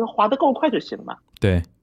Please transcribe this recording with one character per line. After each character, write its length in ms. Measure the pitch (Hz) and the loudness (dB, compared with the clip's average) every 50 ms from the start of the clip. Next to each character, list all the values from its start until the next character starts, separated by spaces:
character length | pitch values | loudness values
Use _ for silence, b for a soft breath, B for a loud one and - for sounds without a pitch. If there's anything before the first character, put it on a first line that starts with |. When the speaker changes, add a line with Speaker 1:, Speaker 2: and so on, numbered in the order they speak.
| 226 226 | -2 -2
Speaker 1:
滑 200 | - - 208 214 | 0 0 0 2
得 100 | 262 269 | 2 2
够 160 | 339 277 247 | 2 2 2
快 180 | - - 311 | 2 0 0
就 80 | 226 160 | 0 -2
行 180 | - - - - - | -4 -6 -12 -12 -12
嘛。 120 | - - - _ _ _ - | -14 -16 -16 _ _ _ 0
Speaker 2:
对。 220 | - 101 90 90 82 - _ _ | 0 2 2 2 0 -4 _ _